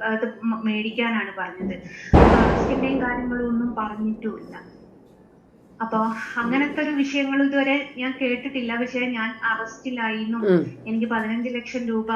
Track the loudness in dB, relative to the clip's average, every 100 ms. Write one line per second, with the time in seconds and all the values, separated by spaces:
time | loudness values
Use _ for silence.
0 | -2 0 -2 -2 -2 0 0 0 -2 -2
1 | 0 0 -2 -6 -8 -6 -6 -6 -10 -14
2 | 6 8 10 8 6 4 2 2 2 2
3 | 0 0 -2 -2 0 0 0 -2 -4 -2
4 | -4 -2 -6 -6 -10 -16 -18 -20 -20 -20
5 | -20 -20 -20 -20 _ -20 -16 -8 -2 0
6 | 0 -2 -6 -2 0 2 2 0 0 0
7 | 0 0 2 2 4 4 2 2 -2 -6
8 | -6 -2 -2 -2 -4 -4 -4 -2 -2 -2
9 | -2 -2 -4 -2 -2 -2 -4 -8 -8 -4
10 | -2 -2 -4 0 4 4 2 -8 -4 -2
11 | 0 0 -2 -4 -4 -6 -6 -6 -2 -2
12 | 0